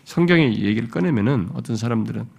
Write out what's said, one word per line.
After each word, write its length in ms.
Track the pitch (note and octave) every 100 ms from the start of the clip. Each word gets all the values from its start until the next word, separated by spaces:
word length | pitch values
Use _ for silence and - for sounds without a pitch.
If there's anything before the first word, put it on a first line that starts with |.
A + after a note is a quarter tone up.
| -
성경의 560 | - E3+ E3+ C#3 G#2
얘기를 280 | G2+ G#2+ A#2
꺼내면은 600 | D3+ F3+ A#2+ G#2+ C#3 F2
어떤 220 | - A#2 A2+
사람들은 500 | A#2 A2+ G#2+ A2+ A2+